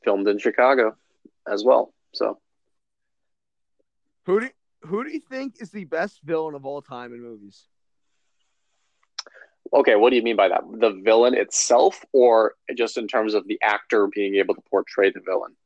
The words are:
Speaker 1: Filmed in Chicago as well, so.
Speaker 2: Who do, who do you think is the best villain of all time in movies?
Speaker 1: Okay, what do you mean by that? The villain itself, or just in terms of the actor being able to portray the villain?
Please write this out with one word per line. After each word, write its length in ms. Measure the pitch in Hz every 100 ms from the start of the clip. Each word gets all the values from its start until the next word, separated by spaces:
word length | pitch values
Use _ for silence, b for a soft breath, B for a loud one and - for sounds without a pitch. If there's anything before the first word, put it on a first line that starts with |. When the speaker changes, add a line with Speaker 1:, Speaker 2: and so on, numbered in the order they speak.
Speaker 1:
Filmed 240 | - 101 101
in 100 | 104
Chicago 580 | 120 - 127 135 110 - _ _ _ _ -
as 160 | 101
well, 300 | 113 127 110 _ _
so. 240 | - 107 104 _ _ _ _ _ _ _ _ _ _ _ _ _ _ _ _ _ _ -
Speaker 2:
Who 140 | 196
do, 80 | 247 _ _ _
who 200 | 156 196
do 80 | 277
you 100 | 302
think 400 | _ 262 269 _
is 100 | 220
the 140 | 208
best 360 | 160 160 202 _
villain 320 | 143 156 160
of 100 | 143
all 160 | 135 143
time 300 | 139 123 123
in 100 | 120
movies? 420 | 120 110 101 _ _ _ _ _ _ _ _ _ _ _ _ _ _ _ _ - - b b b -
Speaker 1:
Okay, 240 | 143 135 107
what 140 | 117
do 60 | 127
you 60 |
mean 140 | 113 107
by 120 | 98
that? 140 | 95 -
The 300 | 110 113 95
villain 300 | 101 113 120
itself, 680 | 127 101 - - 123 190 - -
or 420 | 135 123 113 107 - - 123
just 200 | 113 -
in 100 | 110
terms 260 | 123 110
of 120 | 104 95
the 120 | 107
actor 440 | 110 104 - 110 101
being 300 | 101 101 98
able 180 | 95
to 60 | 98 _
portray 400 | 98 87 - 98
the 100 | 92
villain? 320 | 90 92 - _